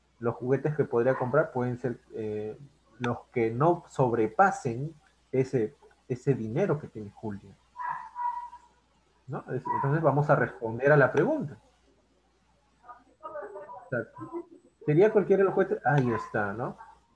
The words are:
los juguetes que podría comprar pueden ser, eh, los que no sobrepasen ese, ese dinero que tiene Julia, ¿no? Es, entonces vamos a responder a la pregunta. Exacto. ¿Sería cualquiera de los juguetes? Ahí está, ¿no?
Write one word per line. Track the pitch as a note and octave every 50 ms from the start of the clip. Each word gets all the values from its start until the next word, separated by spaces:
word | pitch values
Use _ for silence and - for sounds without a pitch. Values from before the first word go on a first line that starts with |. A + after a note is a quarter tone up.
| _ _ _ -
los | A2+ A#2+ -
juguetes | - B2+ B2 C3+ C3 - D#3 D3+
que | - C3+
podría | - - A#2 A#2 C3 C3
comprar | - C3 B2 B2+ D3 D#3+ -
pueden | - B2+ B2 B2 B2 A#2
ser, | - B2 A#2 - _ - -
eh, | A2+ A2 G#2+ G#2+ G#2+ G#2+ G#2+ - C#3 C#3+ - _ _ _ _ _ -
los | B2 A#2+ A#2 - - _ -
que | B2 A2+ A2+
no | A2+ B2 D3 E3+ E3+ E3+ - -
sobrepasen | - - C3+ A#2+ A2+ A2+ G#2+ G2+ - - G3 G3 G3 - - B2 A2+ A#2+ C#3+ D#3+ - - _ _ _ _ _ _ -
ese, | B2+ C3 C3 - B2+ G#2+ G#2 - _ - - _ _ _ -
ese | C3 - - C#3+ C3
dinero | A2+ A2 G#2+ A2 D#3 G3+ F3+ D#3 D3+
que | - -
tiene | - A2 G#2 G2+
Julia, | - - - G#2+ G2+ G2 G2+ G2 F#2+ - _ _ _ B5+ B5 B5 B5 A#5+ A#5+ A#5 A#5+ B5 A#5+ A#5+ A#5+ A#5+ A#5+ A#5+ A#5+ A#5+ _ _ _ _ _ _ _ _ _ _ _ _ _
¿no? | - C#3 G#3+ - -
Es, | B2+ B2+ - B5 B5
entonces | - - C#3 C#3+ E3 D#3+
vamos | C#3+ C3 D3 D3 D3+
a | C#3+
responder | B2+ A#2+ A#2+ - - A2+ A2 A2+ A#2 C3 C#3+ D3+
a |
la | C#3+ C3 B2
pregunta. | - C#3 E3+ B3+ D#4+ D4 F#3+ - - - _ _ _ _ _ _ _ _ _ _ _ _ _ _ _ _ _ _ _ _ _ _ _ _ _ B3 - - _ _ _ _ D#4 D#4+ D#4 D4 - G#4 - - - - G3 - -
Exacto. | - - A#2 - - - - - - - E4+ - - - - _ _ _ _ -
¿Sería | - D3 D#3+ G3+ G#3+ G#3+
cualquiera | G#3 F3 D3+ G3 F#3+
de | G3
los | F#3+ F#3+
juguetes? | G3 F#3 - G#3+ - -
Ahí | - C#3+ C#3+ B2+ A#2+ A2+
está, | G#2+ - - - A2+ G#2 G2+ G2
¿no? | A2 C3 F3 G3+ - - - - _ _ _ _